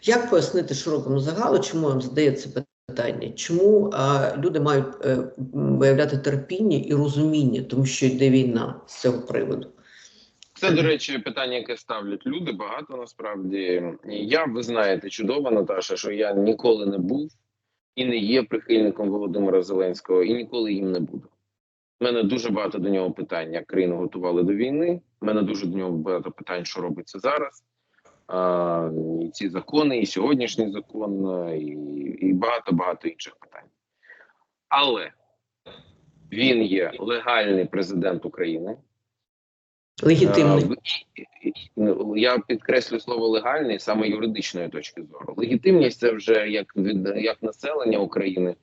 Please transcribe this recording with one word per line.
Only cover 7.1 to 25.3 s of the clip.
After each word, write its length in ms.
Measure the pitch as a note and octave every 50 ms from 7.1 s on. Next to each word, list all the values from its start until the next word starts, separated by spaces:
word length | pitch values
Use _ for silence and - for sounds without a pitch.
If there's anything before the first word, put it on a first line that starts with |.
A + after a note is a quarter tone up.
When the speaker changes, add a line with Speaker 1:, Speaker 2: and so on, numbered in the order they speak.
| C#3 C#3+ D3+ D#3 D#3 D3+ C#3+ B2+ A2 - -
Speaker 1:
тому 220 | - - B2+ C3+
що 200 | C3+ - - C#3
йде 240 | C3 B2+ B2+ C3+ C3+
війна 520 | B2+ C3 B2+ B2 A2+ A2+ A2 - - - - -
з 140 | - -
цього 200 | - B2+ A#2+ A2
приводу? 460 | - - - A#1+ A#1 C2 - - - - - _ _ _ - - - - _ _ _ _ _ _ - _ _
Speaker 2:
Це, 180 | - - F#3+
до 100 | E3+ D#3
речі, 380 | E3 D#3+ D#3 C#3 - - C#3 B2+
питання, 340 | G2+ C3+ A#2 C3+ C3 B2+ B2+
яке 220 | B2 A2 A#2+ A#2+ A2+
ставлять 480 | - _ A#2 A2 G#2 G2+ G2+ G2+ -
люди, 260 | B2+ C#3 E3+ F3+ D3+
багато 460 | A2+ F2+ G#2+ G2+ A2 C#3 D3+ _ C3+ B2+
насправді. 840 | A#2+ A2 _ _ A2 G#2+ G#2 G2 F#2 F#2 F#2+ G2 F#2+ F2+ F2+ F2 F2 E2+ E2 - -
Я, 400 | G2+ G#2 G#2 G#2+ G#2 C3+ D#3 E3
ви 180 | D3 A2+ A#2 A#2+
знаєте 460 | A2+ A#2 A2+ G#2+ G2+ F#2+ F2 F2+ G2
чудово, 420 | - - A2 G2+ B2+ D3 C#3+ B2+
Наташа, 440 | A2+ G#2+ F#2+ E2+ G2+ F#2 F2+ - F#2+
що 160 | F#2 - G#2
я 220 | G#2 G#2 G#2+ G#2 G2+
ніколи 520 | G2 G2+ G#2+ A2 G#2+ - A#2+ A2+ G#2+ G#2
не 120 | G2+ G2+ F#2+
був 340 | F2 F2+ A#2+ C#3+ D3+ D#3 _ _ _ _ _ _ _ _ _ _ _ _ _
і 100 | B2+ B2+
не 120 | B2+ A#2+ A2+
є 260 | G2+ G#2 B2 C3 A#2+
прихильником 680 | - - A2+ - - A2+ A2 G#2+ G#2+ F#2 - G#2+ G2+
Володимира 520 | G2 G#2 G#2 G2 F2 G2+ G2+ F#2+ F#2 F#2+
Зеленського, 640 | F2+ F#2 G2+ F#2+ F#2+ F#2 F2+ - - - F#2 F#2 F2+
і 100 | E2+ A#2
ніколи 400 | A#2+ A#2 A2 A#2+ A#2+ A2+ G#2+ G2+
їм 180 | G2 G2 F#2+
не 80 | F#2 F2+
буду. 280 | E2 - - - - - _ _ _ _ _ _ _ _ _ _ _ _ _ _
У 40 | A#2+
мене 200 | B2 A#2+ A#2 A2
дуже 260 | G2 B2 B2 A2+ A#2
багато 300 | G2+ G#2+ G#2 F#2+ - G2+
до 100 | F2+ G2
нього 220 | G2 F#2+ F#2 F2+
питань, 420 | - - F2+ - F2+ E2+ D#2+ D#2+ E2
як 120 | E2+ D#2+ _
країну 300 | - F#2 F#2 F2+ F2 E2+
готували 460 | F2+ E2+ - F#2 F2+ F2+ F2 F2 F2
до 100 | F2+ G2+
війни, 480 | G2+ A#2 C3 C#3 D3+ E3 F3 F3 F3 _ _ _ _
у 40 | G#2
мене 160 | G#2